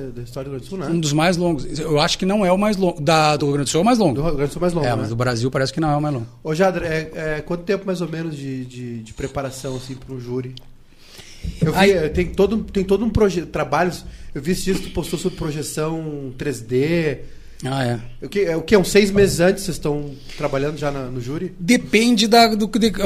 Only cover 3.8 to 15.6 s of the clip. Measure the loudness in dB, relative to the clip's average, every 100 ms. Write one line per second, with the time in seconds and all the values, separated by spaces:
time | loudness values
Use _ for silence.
3.8 | 4 4 4 2 0 0 -2 0 0 2
4.8 | 0 0 -2 0 0 0 0 0 0 0
5.8 | 2 2 0 -2 -6 -8 -4 2 2 2
6.8 | -2 -2 -4 -6 -4 -4 -4 -6 -2 -2
7.8 | -2 -4 -4 -4 -6 -6 -8 -8 -10 -10
8.8 | -10 -10 -12 -10 -8 -6 -8 -8 -8 -8
9.8 | -10 -14 -12 -12 -6 -6 -6 -12 -18 -20
10.8 | -20 -20 -20 -20 -20 -10 -10 -2 0 6
11.8 | 6 4 2 0 0 2 2 0 -2 -4
12.8 | 0 0 2 2 2 2 -4 -4 0 2
13.8 | 2 -2 -12 -14 -10 -6 -2 -2 0 -2
14.8 | -2 -6 -4 -4 -4 -4 -6 -4